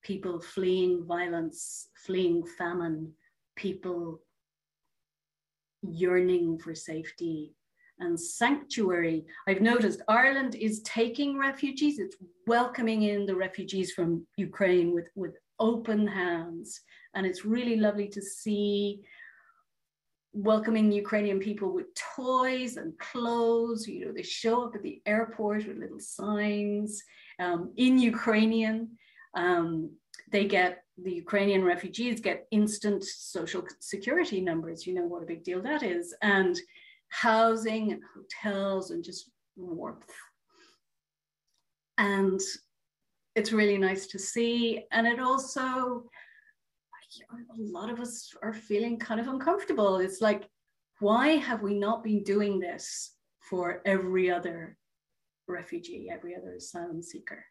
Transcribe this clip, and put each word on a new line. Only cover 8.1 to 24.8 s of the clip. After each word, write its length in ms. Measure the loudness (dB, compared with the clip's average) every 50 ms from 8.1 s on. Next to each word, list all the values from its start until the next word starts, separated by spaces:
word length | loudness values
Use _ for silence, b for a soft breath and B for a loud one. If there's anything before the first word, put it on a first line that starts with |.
| -2 -2
sanctuary. 1040 | -4 -8 -2 0 2 2 2 2 -2 -6 -2 0 2 2 2 2 2 2 0 -2 -4 B B B B 0
I've 120 | 2 4
noticed 420 | 6 6 6 6 4 2 2 0 2 4
Ireland 460 | 6 6 6 6 4 2 0 -2 -4
is 280 | -2 -2 -2 -2 -2 -6
taking 560 | -6 0 0 0 0 2 -2 -2 -2 0 0
refugees. 600 | 0 0 0 -2 -4 -4 -2 2 2 2 2 0
It's 180 | -6 -8 -8 -14 -20 -20 _ _ _
welcoming 560 | 2 4 4 4 2 0 -2 0 0 2 4 2
in 240 | 2 2 0 0
the 100 | 0 0
refugees 560 | 0 -2 -4 -4 -8 -10 -4 -2 -2 -2 -2 -2
from 340 | -2 0 0 0 -2 -4 _ _
Ukraine 560 | -6 -6 -6 0 2 4 6 6 6 4 4 2
with, 160 | 0 -2 -4 _
with 220 | -8 -8 -8 -8 -12 _ _ _ _
open 460 | 2 2 2 0 0 0 2 2 2
hands. 720 | 2 2 0 0 0 0 -2 -4 -6 -10 -10 -12 -12 -14 -16 B B B B B B B
And 120 | -2 -2
it's 180 | -2 -2 -4 -2
really 320 | 0 0 0 2 2 2
lovely 320 | 4 4 4 4 2 -2 -4
to 140 | -4 -8 -10
see 800 | -10 -12 -8 -4 -2 0 2 2 2 2 2 0 0 -2 -6 -12 B B B B B B B B B B B B B _ _ _ _ _ _ _ _ _ _ _ _ _
welcoming 580 | -2 2 4 4 4 4 2 2 6 6 6
Ukrainian 480 | 4 4 0 0 0 0 2 2 0 0
people 340 | 0 -2 -4 -2 -4 -2 -2
with 140 | -4 -6 -6 _ -12 -10 -10 -10
toys 600 | -6 -2 0 2 2 2 2 0 -2 -4 -6 -8
and 220 | -8 -10 -10 -10 -10
clothes. 880 | -14 -10 -6 -4 -2 0 2 2 4 4 4 2 2 0 -2 -4 -4
You 200 | -8 -8 -8 -8
know, 60 | -8 -8
they 100 | -8 -8
show 420 | -8 -8 -2 0 2 2 2 0
up 100 | -2 -8
at 80 | -8